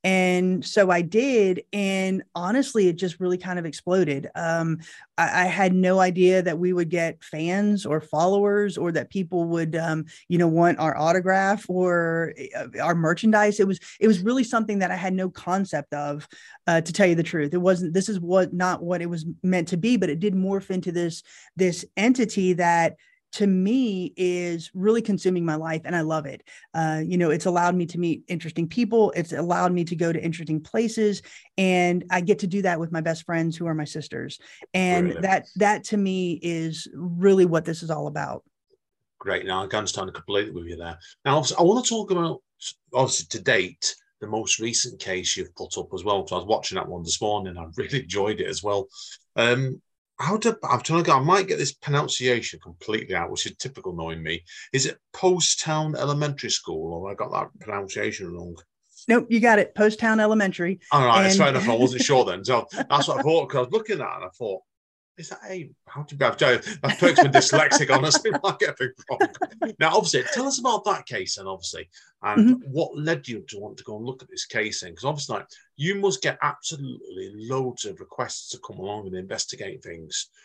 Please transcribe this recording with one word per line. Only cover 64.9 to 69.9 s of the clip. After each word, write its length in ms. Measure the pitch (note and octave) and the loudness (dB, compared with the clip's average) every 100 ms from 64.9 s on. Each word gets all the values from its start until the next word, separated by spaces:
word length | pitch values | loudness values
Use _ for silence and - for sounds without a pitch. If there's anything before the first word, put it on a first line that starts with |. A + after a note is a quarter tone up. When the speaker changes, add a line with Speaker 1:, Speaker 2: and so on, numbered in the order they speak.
| _ _ - | _ _ -20
Speaker 2:
"Is 100 | D#3+ | -16
that 100 | - G#3+ | -16 -12
a, 220 | F#3 D3+ _ - | -12 -12 _ -18
how 140 | C#3 | -14
do 120 | D3+ C#3+ | -10 0
you, 80 | |
I've, 140 | C3 - | 0 4
that 580 | C#3+ A#2 - - C3+ - | 4 4 0 -6 -4 4
perk's 200 | F3+ - | 4 6
been 120 | C4 | 4
dyslexic, 580 | C3 - D#3 D3+ - C3+ | 4 4 2 4 2 4
<laughs> 40 | |
honestly, 360 | C3+ D3+ - A3 | 2 4 2 0
I 60 | F#3+ | -2
might 160 | G3 D3 | -2 -2
get 160 | E3+ - | -2 -2
it 120 | B2+ - - | -6 -8 -6
wrong." 100 | - E4+ - F#4 A3+ A3+ - | 0 -2 -2 -10 -6 -8 0
Now, 160 | D#3 | 2